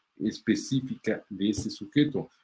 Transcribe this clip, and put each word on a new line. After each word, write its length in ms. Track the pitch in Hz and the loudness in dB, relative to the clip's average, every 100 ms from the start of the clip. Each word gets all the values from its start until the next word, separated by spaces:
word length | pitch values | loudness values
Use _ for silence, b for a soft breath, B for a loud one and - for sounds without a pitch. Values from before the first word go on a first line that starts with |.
| _ - | _ -4
específica 1040 | 104 - - 101 - 135 131 113 - 104 - | -4 -2 0 0 2 -2 -2 -4 -2 -2 -4
de 200 | 98 101 | -2 0
ese 180 | 101 110 | 2 -2
sujeto? 600 | - 104 147 147 - - _ | -6 -2 2 2 2 -6 _